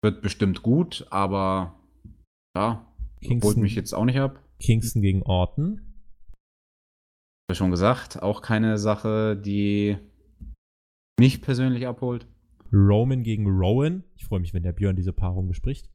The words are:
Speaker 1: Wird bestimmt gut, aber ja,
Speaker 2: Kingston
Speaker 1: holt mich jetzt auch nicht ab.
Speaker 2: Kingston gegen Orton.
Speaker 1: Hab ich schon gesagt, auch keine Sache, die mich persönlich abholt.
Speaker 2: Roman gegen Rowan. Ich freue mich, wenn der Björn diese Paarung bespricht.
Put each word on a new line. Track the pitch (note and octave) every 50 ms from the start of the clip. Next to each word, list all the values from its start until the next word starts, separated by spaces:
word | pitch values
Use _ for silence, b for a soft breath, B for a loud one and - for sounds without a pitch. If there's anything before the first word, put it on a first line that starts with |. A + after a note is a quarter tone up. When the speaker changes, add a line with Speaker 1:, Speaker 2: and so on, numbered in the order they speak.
Speaker 1:
Wird | - G#2+ F#2+ -
bestimmt | - G2+ - - A2 G2 F2+ -
gut, | - A2 A#2+ D#3 F3+ E3+ - - - -
aber | - G2 G2 F#2+ G2 G2 F#2+ F#2+ F#2+ F#2+ F#2 E2+ E2+ - _ _ _ _ _ - - _ _ _ _ _ _ _ _
ja, | G#2+ G#2 A2+ A2+ - - _ _ - - - - -
Speaker 2:
Kingston | - - B2 A#2+ A2+ G#2
Speaker 1:
holt | G#2 A#2
mich | G#2+ G2+ -
jetzt | G#2 F#2 -
auch | - - A2
nicht | B2 B2+ C#3
ab. | C3+ C3+ C3+ - _ _ _ _
Speaker 2:
Kingston | - - A2 A2+ A2+ A2+ - A#2
gegen | G2+ G2 F#2+ F#2+
Orton. | - - F#2+ F2+ F2+ - - - D3+ F3+ G#3+ G#3 - - - - - - - _ - -
Speaker 1:
Hab | - _ _ _ _ _ _ _ _ _ _ _ _ _ _ _ _ _ _ _ _ _ _ -
ich | F#2 -
schon | G2 F#2
gesagt, | F2+ F2 F#2 A2 C3 - - - - -
auch | - G2+ G#2 -
keine | - - A2+ A2 A2 A2 A2 G#2
Sache, | G#2 G#2+ G#2 G#2 - A2 G#2+ A2 A2 A2 G#2+
die | G2+ G2+ G2+ G2+ G2+ G2+ G2+ G2+ G2+ G2+ G#2 G2+ F#2+ - - _ _ _ _ _ _ - - - _ _ _ _ _ _ _ _ _ _ _ _ -
mich | A2+ C3+ C3+ -
persönlich | - - C3+ A#2+ C3 C3 B2 A#2+ B2+
abholt. | B2 A#2+ - - B2 B2 A#2 - - - _ _ _ _ _ _ -
Speaker 2:
Roman | - G2+ G2 G2+ G2+ G#2+ A#2 C3 C3 B2+
gegen | A#2+ A2+ A2 G#2+ G#2+
Rowan. | G2+ F#2+ F#2+ F#2 F#2 A2 C3 C#3+ D#3 F3 F#3+ - - -
Ich | - -
freue | - G#2 F#2+
mich, | F2 E2+ F2
wenn | F#2
der | E2+ F2+
Björn | E2 - G2 G2 F#2
diese | F#2 F2+ F#2+
Paarung | F2+ - - F2+ F2+ F#2 F#2
bespricht. | F2+ E2+ - - A#2+ C#3 - - - -